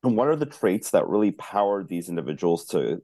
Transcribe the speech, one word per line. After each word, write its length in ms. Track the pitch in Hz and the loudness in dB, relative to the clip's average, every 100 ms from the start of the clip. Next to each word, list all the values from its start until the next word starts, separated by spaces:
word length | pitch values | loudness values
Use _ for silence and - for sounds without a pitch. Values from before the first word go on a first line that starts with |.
And 140 | 127 110 | 0 2
what 100 | 139 | 2
are 80 | 156 | 2
the 120 | 143 | -2
traits 420 | - 104 101 - | -2 0 0 2
that 160 | 92 - | 0 2
really 240 | 104 104 | 2 2
powered 560 | - - 101 101 101 87 | 0 -4 0 2 0 -4
these 220 | 87 85 | -8 -6
individuals 560 | 85 73 80 87 85 - | -6 -6 -2 0 0 -2
to 340 | 82 60 76 | -2 -2 -4